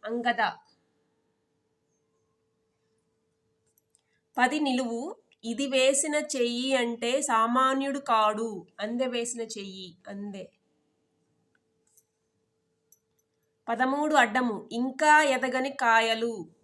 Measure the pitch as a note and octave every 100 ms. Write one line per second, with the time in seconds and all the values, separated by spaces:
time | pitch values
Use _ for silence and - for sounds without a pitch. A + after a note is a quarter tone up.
0 | G#3 A#3+ A#3+ A#3 G#3 - _ _ _ _
1 | _ _ _ _ _ _ _ _ _ _
2 | _ _ _ _ _ _ _ _ _ _
3 | _ _ _ _ _ _ _ _ _ _
4 | _ _ _ - B3 D4+ D4 B3+ B3 A#3
5 | D4 - _ _ A3+ A3+ C#4 C4 C4 C4+
6 | D#4 D4 D4+ C4+ A#3+ A#3+ C4 C4 A#3 A#3
7 | A#3 C4 C#4 A3+ A3+ B3 C4 C4+ C#4 C4+
8 | C4+ A3 G#3+ G#3+ A3+ F#3+ E3+ - G#3 A#3+
9 | B3+ A#3+ A#3 A#3 A3+ G#3+ G3 F#3+ F#3 E3+
10 | - G3 G3+ G3 - _ _ _ _ _
11 | _ _ _ _ _ _ _ _ _ _
12 | _ _ _ _ _ _ _ _ _ _
13 | _ _ _ _ _ _ - A3+ B3+ C#4
14 | D4+ D4+ A#3+ A#3 B3 G3+ - A3+ B3+ C4
15 | D4+ D4+ D4+ B3+ B3+ B3+ C4 C4+ A#3+ A3+
16 | A3+ A3 A#3 A3 E3 _